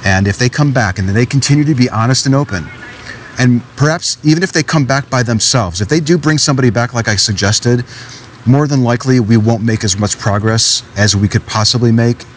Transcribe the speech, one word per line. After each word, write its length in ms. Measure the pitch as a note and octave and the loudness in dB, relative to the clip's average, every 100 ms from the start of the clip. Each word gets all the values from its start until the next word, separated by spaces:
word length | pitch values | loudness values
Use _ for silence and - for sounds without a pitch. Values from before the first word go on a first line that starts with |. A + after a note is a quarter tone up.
And 240 | G2 F#2+ G2 | 0 0 0
if 100 | G2 | 0
they 120 | B2 | -2
come 240 | - D3 | 2 0
back 260 | C3 G#2+ F2+ | 2 -2 -2
and 80 | F#2+ | -2
they 160 | G#2 B2 | 0 0
continue 380 | C#3 - D3 | 0 2 2
to 120 | D3 C3+ | 2 2
be 140 | B2 | 0
honest 360 | G#2+ A#2 C3 C#3 | 0 0 0 0
and 100 | C3+ | 0
open, 320 | C#3+ F#2 D#2 - - - - - - - | 0 -6 -8 -14 -18 -18 -18 -18 -16 0
and 240 | B2 A#2+ A#2 - | 2 2 -2 -2
perhaps 400 | D3 E3 - - D3+ | 0 0 -6 -2 0
even 180 | D#3 | 2
if 80 | F#3 | 0
they 120 | E3+ | -2
come 220 | D3+ D#3 C3 | 0 0 0
back 240 | C3+ C3 | -2 0
by 140 | C3 | -2
themselves, 560 | A#2 A2+ - C3 F#2+ E2+ | 0 0 0 0 -2 -4
if 80 | G#2 | -2
they 140 | D#3 | -2
do 160 | D3+ E3+ | 2 0
bring 200 | C#3+ D#3 | 2 0
somebody 320 | - C#3 B2+ | 0 2 2
back 240 | A2+ A#2+ | 2 -2
like 140 | A#2+ A2+ | -4 -2
I 80 | G#2+ | -2
suggested, 720 | - G2 G2+ G#2+ A#2+ B2 B2 - - - - - - | -2 0 0 0 0 0 -2 -14 -20 -20 -20 -6 2
more 220 | C3+ D3 | 2 2
than 160 | C#3 | 0
likely 360 | A#2+ A#2 C3 B2+ | 0 0 2 0
we 160 | G#2+ A#2 | 4 2
won't 260 | G#2+ A2+ | 2 0
make 200 | A2+ A2 A2 | 0 -2 -2
as 120 | G2 | -2
much 200 | G#2 - | -2 -2
progress 680 | - G2+ A2 A2+ - - - - | -2 0 0 0 0 -4 -6 0
as 180 | G#2 G2 | 0 2
we 120 | G2+ | 0
could 180 | A2+ - | 0 -2
possibly 460 | A2 G#2 A#2+ A#2 | -2 0 2 2
make 340 | A2+ A#2 A#2+ - | 2 2 -2 -8